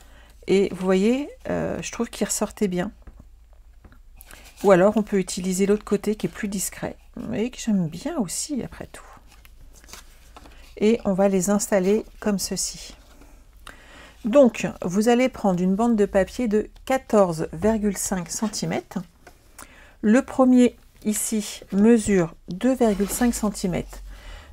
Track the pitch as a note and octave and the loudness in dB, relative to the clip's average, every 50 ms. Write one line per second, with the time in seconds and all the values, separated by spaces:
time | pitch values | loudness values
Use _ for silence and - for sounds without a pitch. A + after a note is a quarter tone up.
0 | - - - - - - - - - - F#3 G3 G3 - - F3+ F#3 F#3 F#3+ F#3+ | -20 -20 -20 -20 -20 -20 -20 -10 -2 2 2 2 2 0 -2 -4 0 0 2 4
1 | G3 A3+ B3 C4 D4 F4 B4+ - - - F3 E3+ D#3+ E3 - - D#3+ - - - | 4 2 2 0 -2 -6 -10 -12 -8 -6 -4 -4 -4 -4 -6 -6 -8 -10 -6 -8
2 | A#3 - - - G#3+ - - - A3 - - - G#3 G3 F3+ F3 F3+ G#3+ - - | -8 -6 -4 -6 -4 -4 -2 -4 -4 -6 -4 -2 -2 -2 -2 -2 -4 -6 -8 -14
3 | - - - - - - - - - - - - - - - - - - - - | -20 -20 -20 -20 -20 -20 -20 -20 -20 -20 -20 -20 -20 -20 -20 -20 -20 -20 -20 -20
4 | - - - - - - - - - - - - - G3+ G3 E3+ F#3 G#3+ G#3+ A3+ | -20 -20 -20 -20 -20 -20 -20 -20 -20 -20 -10 0 4 6 6 8 6 4 4 2
5 | G#3 - G#3 G3 F#3 - - - F3+ F#3+ F#3 F#3 G3+ F#3+ G#3 G#3 - - G#3 G3 | 0 0 0 -2 -2 -2 -6 -6 -4 -4 0 0 2 0 0 0 0 -2 -4 -2
6 | - G#3 G#3+ G#3 - E3+ - - - G3+ G3+ F#3+ - - - - - - - - | -2 -2 -4 -2 -4 -8 -6 -6 -8 -6 -6 -6 -6 -8 -10 -10 -12 -12 -12 -14
7 | - - - - - - - - A3 B3 - - - A#3 G#3 F#3+ F3 D3+ E3 E3+ | -20 -20 -16 -12 -10 -8 -4 -4 -4 -4 -6 -8 -4 -2 0 0 0 -2 -6 -8
8 | - C#4 F4 D#4 G3+ D#3+ - - - - D4+ A#3 - E3 - - - - - - | -8 -6 -4 -4 -6 -6 -6 -8 -8 -6 -6 -6 -8 -8 -12 -14 -16 -16 -16 -20
9 | - - - - - - - - - - - - - - - - - - - - | -20 -20 -20 -20 -20 -20 -20 -20 -20 -20 -20 -20 -20 -20 -20 -20 -20 -20 -20 -20
10 | - - - - - - - - - - - - - - - - G#3 G#3+ A#3 - | -20 -20 -20 -20 -20 -20 -20 -20 -20 -20 -20 -20 -20 -16 -6 0 2 2 2 2
11 | - G#3 F#3+ F3+ G3 G3+ F#3+ F#3+ F3 G3 G#3 G3+ - - A3 G3 F3+ F#3+ G#3 A3 | 0 -2 0 2 2 2 2 2 0 2 0 0 0 0 0 2 2 2 0 0
12 | - - - - - A3 G3+ F#3 - - G3 F3+ - - - - - - - - | -2 -6 -12 -6 -4 -2 -2 -2 -4 -6 -6 -6 -6 -8 -8 -12 -16 -18 -18 -20
13 | - - - - - - - - - _ - - - - - - - - - - | -20 -20 -20 -20 -20 -20 -20 -20 -20 _ -20 -20 -20 -20 -20 -20 -20 -20 -20 -20
14 | - - - - - A3+ A3 D4 C4+ A3+ - - - E3+ - - - F3 E3+ G#3 | -20 -20 -16 -8 -4 2 6 6 6 6 4 0 -6 -6 -6 -6 -6 -2 0 0
15 | G#3+ A#3+ A#3+ A#3+ C4 B3+ - - - G3+ F3+ F3 F3+ F#3 F#3+ F#3+ A#3 A#3+ A#3 G#3 | 2 4 4 4 2 0 -2 0 0 0 2 2 2 0 0 0 0 0 2 2
16 | G3+ F#3+ - G3 F#3 - - - B3 A3 G3+ G#3+ G#3 - - - - - C4 C4 | 0 2 2 0 0 0 -4 -4 -2 0 0 0 -2 -2 -10 -12 -6 -4 -4 -4
17 | - - - G#3 G3 F3 E3 D#3 E3+ - - D#3+ F3+ G#3+ A3+ A3 G#3 G#3 F#3 - | -2 2 4 4 4 4 2 -4 -6 -8 -6 -2 0 0 0 2 0 -2 -2 -2
18 | - - G3+ F#3 E3+ - - - A3+ G#3 G#3 - - E3 F3+ - - - - F#3 | -4 -4 -4 -4 -6 -6 -6 -4 -4 -4 -4 -4 -4 -4 -4 -6 -6 -8 -10 -10
19 | F3 - _ _ - - - _ _ _ - - - - - - - - - - | -10 -12 _ _ -20 -20 -20 _ _ _ -20 -20 -20 -20 -20 -20 -20 -20 -10 -2
20 | - G#3 A3 C4 C4 - - - C4 B3+ B3+ B3 B3 A#3 - - - _ _ - | 2 4 4 4 4 2 2 4 6 6 8 8 6 6 2 -2 -20 _ _ -6
21 | - G#3+ G#3 - - - A3+ G#3+ G#3 - - - - - - G3 G#3 A3+ A#3+ A3+ | -4 -2 -2 -2 -2 -4 -4 -4 -4 -6 -10 -14 -10 -2 2 4 6 6 6 6
22 | G#3 G#3+ G3+ F#3 E3+ D#3+ - - - - F3 F#3 - B3+ C4 B3 A#3+ A3 G3+ F3+ | 4 2 2 2 2 0 -4 -12 -14 -12 -8 -2 0 0 2 4 2 2 2 0
23 | G3+ F#3+ - - B3 A#3+ A#3 - - G#3 G#3 - - F#3 E3 - - - - - | -2 -2 0 0 0 0 0 0 -2 -4 -4 -2 -4 -2 -2 -2 -6 -8 -12 -16
24 | - - - - - - - - - - | -16 -18 -18 -18 -18 -18 -18 -18 -20 -16